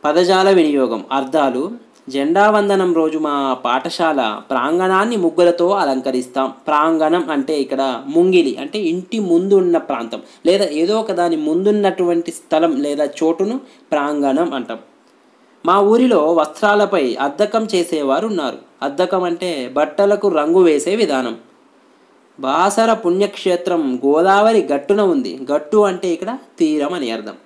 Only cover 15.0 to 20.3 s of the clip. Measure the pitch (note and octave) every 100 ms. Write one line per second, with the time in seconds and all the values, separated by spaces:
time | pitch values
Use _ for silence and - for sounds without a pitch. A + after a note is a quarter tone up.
15 | _ _ _ _ _ _ - F#3+ G3+ A3+
16 | B3+ G3+ D3+ E3+ D3+ - G#3 G#3 G3+ G3
17 | C3+ A#2 C#3+ C#3+ G#3 A3+ A3 G3 E3+ D#3
18 | C#3+ C#3 A3 F#3+ C3+ - - _ C#3 C#3+
19 | F3+ F#3+ F3+ E3+ F3+ D#3 B2 C#3 D3+ -
20 | G3+ G3+ G3+